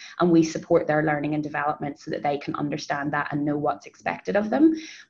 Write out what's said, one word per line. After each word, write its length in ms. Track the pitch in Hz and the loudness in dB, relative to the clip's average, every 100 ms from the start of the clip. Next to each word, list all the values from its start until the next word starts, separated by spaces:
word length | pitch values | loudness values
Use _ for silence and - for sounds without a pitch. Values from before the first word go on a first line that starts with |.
| - - | -12 0
and 120 | 175 | 4
we 100 | 165 | 6
support 460 | 160 - - 170 - | 4 0 2 2 4
their 160 | 151 | 2
learning 320 | 156 147 147 151 | 2 0 0 -2
and 80 | |
development 560 | 147 147 147 147 147 147 | -2 -2 -2 -4 -6 -8
so 100 | 151 | -8
that 140 | - | -4
they 160 | 147 139 | -2 -2
can 160 | - - | -4 -4
understand 580 | 147 151 - 143 147 | -4 -4 -4 -4 -2
that 140 | 147 143 | -2 -2
and 140 | 147 147 | -2 -2
know 120 | 147 | 0
what's 280 | 147 - - | -2 -4 -8
expected 500 | - 175 170 180 196 | -10 -6 -6 -2 -2
of 140 | 214 | 0
them. 240 | 262 320 320 - - | 4 4 4 -6 -16